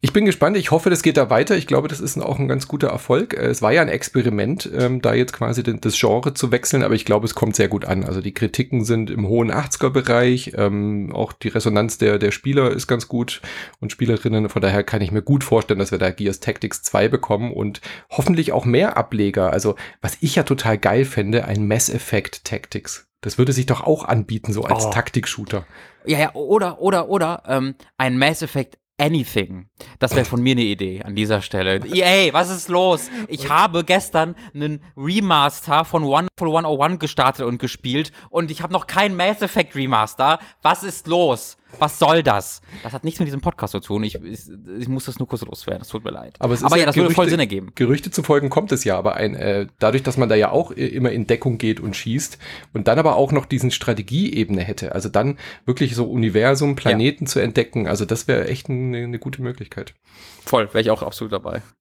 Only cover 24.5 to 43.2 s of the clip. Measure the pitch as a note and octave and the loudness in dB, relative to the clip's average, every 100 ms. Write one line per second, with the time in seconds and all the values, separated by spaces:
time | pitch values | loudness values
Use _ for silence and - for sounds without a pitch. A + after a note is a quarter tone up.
24.5 | G#2 A2+ A2+ A2 G#2+ - B2 G2+ - G#2 | -4 0 0 0 -2 0 -2 -4 -8 -6
25.5 | G2+ F2 - - _ - D3 D3+ - C#3+ | -6 -8 -20 -20 _ -2 0 0 -2 0
26.5 | G#3 F#3 E3 F#3 F#3+ C#3+ F#3+ D#3+ E3+ - | 2 2 0 0 0 0 0 -2 -4 -4
27.5 | C3+ C3 C3+ - _ C3 B2+ C#3 D#3+ D#3+ | -2 -2 -8 -20 _ 0 2 2 0 -4
28.5 | C#3+ C3 _ _ _ D3 D#3+ A#2+ - F#2+ | -4 -6 _ _ _ 0 0 0 -2 -2
29.5 | F#2 F#2 _ - - B2+ C#3 A#2+ A#2+ B2 | -8 -16 _ -20 -2 0 0 0 0 2
30.5 | B2+ A2+ G2 F#2+ F#2 G#2 G2+ G#2+ G#2 F#2+ | 2 0 -2 -4 -6 -8 -4 0 0 0
31.5 | G2+ F#2 F#2+ - F3+ F3+ F#3+ F3+ C3+ F3+ | -2 0 0 0 2 4 6 6 2 0
32.5 | F#3 E3+ F3+ F#3 E3 - B3 A3 D3+ C#3 | -4 -2 2 4 2 -2 -10 -10 -8 0
33.5 | D3+ F#3+ E3+ E3 F#3 F#3+ D#3+ D#3+ F3 G#3 | 2 4 2 2 0 2 0 0 -4 -16
34.5 | C#3+ D3+ D3 - - C#3 G3 G3 D#3+ C#3+ | -8 -6 -6 -12 -10 -2 0 2 4 4
35.5 | - - D3 E3 E3+ D3 C#3+ F3+ - E3+ | 0 0 0 2 0 2 2 0 -4 0
36.5 | D#3 E3 C#3+ D3+ F3+ D3+ - C3 C3+ B2 | 0 0 0 0 0 -4 2 2 2 -4
37.5 | A#2+ B2 - B2+ C3 D#3+ - - - E3 | -4 -6 -6 -4 -2 -4 -8 -6 -4 -4
38.5 | D3+ D#3 F3+ - F#3 G#3 F#3 F#3 G#3 G3+ | -6 -4 -4 -2 0 0 2 0 0 -2
39.5 | G#3+ E3+ C#3 C3 A#2 G#2+ - C3 D#3+ - | 0 -2 -2 0 2 0 2 2 2 -2
40.5 | _ D3+ - F#3+ - - E3+ E3+ A#2+ - | _ 0 0 -4 -10 -2 2 2 0 -4
41.5 | - _ - D3+ - D3+ E3 C#3 G#2 - | -18 _ -2 -2 2 4 6 4 0 -2
42.5 | - - - A#2 C3 D#3+ E3 | -14 -18 -16 -12 -8 -8 -2